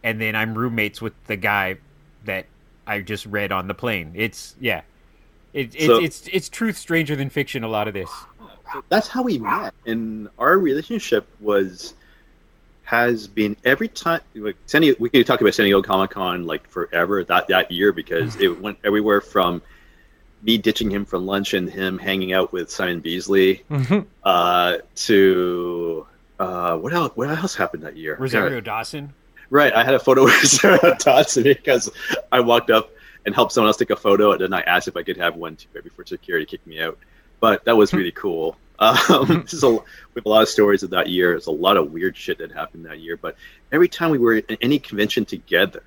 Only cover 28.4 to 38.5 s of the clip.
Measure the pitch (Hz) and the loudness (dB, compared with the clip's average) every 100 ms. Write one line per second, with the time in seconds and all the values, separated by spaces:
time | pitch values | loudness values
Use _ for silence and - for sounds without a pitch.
28.4 | 175 131 110 107 113 151 143 - _ - | -2 -4 -8 -10 -10 -12 -16 -20 _ -20
29.4 | - 143 143 113 120 131 - 131 131 - | -2 4 4 4 4 2 4 6 6 6
30.4 | 135 - 202 180 175 - 147 135 151 - | 4 4 6 6 6 4 4 4 4 2
31.4 | 123 135 - 123 - - - - - 127 | 2 2 2 0 0 -10 -6 -6 0 0
32.4 | 117 117 - 110 - - - - - 101 | 4 2 4 2 2 -20 -20 -10 -4 0
33.4 | 120 - 107 - - 104 107 98 104 90 | 2 2 2 2 0 0 2 4 4 4
34.4 | 92 92 82 90 90 87 85 90 85 82 | 0 -2 0 0 0 -8 -8 -4 -4 -4
35.4 | 82 80 - 85 - - - 90 - 85 | -12 -14 -20 -20 -20 -20 -16 -16 -6 -6
36.4 | 78 87 - 80 82 - _ _ _ _ | -6 -12 -16 -8 -8 -8 _ _ _ _
37.4 | 113 101 - 113 104 92 87 - 101 82 | 2 2 2 4 4 2 -2 -6 -6 -4
38.4 | 80 | -4